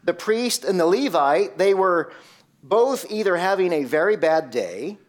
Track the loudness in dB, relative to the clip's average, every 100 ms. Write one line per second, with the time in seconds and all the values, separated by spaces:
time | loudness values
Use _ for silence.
0 | -4 -4 -2 -2 0 -4 -2 0 2 2
1 | 0 2 2 2 0 0 2 2 2 2
2 | -2 -12 -20 -20 _ _ -2 2 2 0
3 | -6 -2 0 0 0 0 0 0 0 0
4 | 0 0 2 0 -2 -6 -6 -8 -10 -12